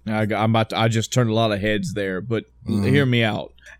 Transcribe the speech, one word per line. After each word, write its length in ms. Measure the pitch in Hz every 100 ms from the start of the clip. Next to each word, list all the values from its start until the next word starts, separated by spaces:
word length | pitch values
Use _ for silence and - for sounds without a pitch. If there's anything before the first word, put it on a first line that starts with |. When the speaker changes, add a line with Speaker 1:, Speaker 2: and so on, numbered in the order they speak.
| 104
Speaker 1:
I, 160 | 110
I'm 280 | 107 104 107
about 200 | 113 110
to, 80 | 90
I 100 | 113
just 240 | 113 107
turned 160 | 127 120
a 40 |
lot 180 | 110 113
of 80 | 104
heads 320 | 104 107 92
there, 260 | 95 98 92
but 240 | 117 113 - _ -
Speaker 2:
Mm-hmm. 180 | 104
Speaker 1:
hear 220 | 98 139 135
me 160 | 120
out. 300 | 113 104 - - -